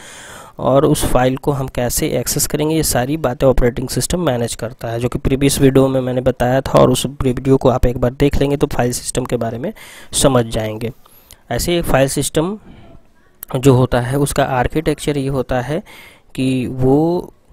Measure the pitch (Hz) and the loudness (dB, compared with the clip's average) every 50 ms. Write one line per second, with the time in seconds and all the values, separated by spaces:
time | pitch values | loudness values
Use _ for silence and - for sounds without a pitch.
0 | - - - - - - - - - - - - - 127 131 139 147 143 151 - | -16 -20 -20 -20 -20 -20 -20 -20 -20 -20 -10 -4 0 2 4 4 4 4 2 0
1 | - - - 127 127 131 131 135 - 156 143 131 135 131 - - 123 120 - - | 0 2 2 2 2 2 0 -2 -2 -4 -4 -2 -4 -6 -6 -4 -4 -4 -2 -2
2 | 160 147 - 127 120 - - 151 - - - 151 151 151 160 160 151 - - 127 | -2 -2 -2 -2 -4 -4 -4 -4 -4 -4 -2 -2 -2 0 0 0 0 0 0 -2
3 | 120 131 151 160 151 123 123 - 139 135 120 - 127 120 113 - 127 123 - 131 | -2 -2 -2 -2 -4 -4 -2 2 2 4 4 4 4 2 2 0 -2 -2 -2 -2
4 | 120 - - 180 175 151 123 120 117 113 - - 117 110 127 - - 117 113 117 | -2 -2 -2 -2 0 0 0 0 -2 -4 -6 -6 -10 -10 -10 -10 -10 -8 -6 -4
5 | 123 123 - - - - 135 131 139 139 - - 139 135 131 135 135 135 131 135 | -4 -4 -4 -2 -2 0 0 2 2 2 4 4 4 6 6 6 4 2 2 -2
6 | 127 127 127 127 127 131 123 - 120 123 127 135 135 - - 143 139 127 127 - | -2 -2 -2 -2 0 0 0 0 0 0 0 0 0 2 4 4 6 4 4 2
7 | - - 143 - 135 131 127 131 131 135 135 131 - 131 120 127 - 127 123 131 | -2 -4 -4 -2 -2 -2 -2 0 2 2 2 4 4 2 2 2 2 0 0 0
8 | 123 120 131 - 143 143 - - 143 139 143 143 151 143 - - 123 123 123 - | -2 -2 0 2 2 2 2 2 2 0 0 0 0 0 0 0 0 0 -2 -4
9 | - - - - 127 - 127 117 117 113 113 117 135 196 220 - - - - - | -8 -6 -6 -4 -4 -2 -4 -4 -4 -4 -6 -6 -8 -8 -10 -12 -16 -20 -20 -20
10 | - - - - - 143 131 123 117 113 110 110 110 107 107 110 - 113 - - | -16 -8 0 2 4 4 4 4 2 0 -2 -4 -4 -4 -6 -8 -8 -10 -10 -12
11 | - _ _ _ _ - - - _ - 120 120 - 170 175 170 165 - 147 131 | -18 _ _ _ _ -20 -20 -18 _ -8 -6 -4 -2 0 0 0 0 2 2 2
12 | 135 135 - 147 135 - - 165 156 185 214 208 - - - - - - - - | 2 2 0 -2 -4 -2 -2 -2 -2 -2 -4 -8 -12 -18 -20 -20 -20 -20 -20 -20
13 | - _ _ _ _ _ _ _ - - - 131 123 139 127 123 131 - - 123 | -20 _ _ _ _ _ _ _ -12 -8 -4 2 4 4 6 6 4 2 0 -2
14 | 120 120 131 143 143 139 - - 139 135 135 123 123 - - 156 156 160 147 - | -2 -2 -2 -2 -2 0 0 -2 -2 0 0 -2 -2 -2 -2 -2 -2 -2 -4 -2
15 | - 156 143 143 135 135 139 131 120 - 131 127 120 127 147 185 - - - - | -2 -4 -4 -2 -2 -2 -2 -2 -2 -2 -4 -4 -4 -4 -6 -6 -8 -10 -16 -20
16 | - - - _ _ _ - - 131 131 131 131 123 - 131 131 131 127 139 147 | -20 -20 -20 _ _ _ -6 -2 0 0 0 0 -2 -4 -2 0 2 4 4 4
17 | 160 165 175 180 - - - _ _ _ | 4 2 0 -2 -6 -8 -16 _ _ _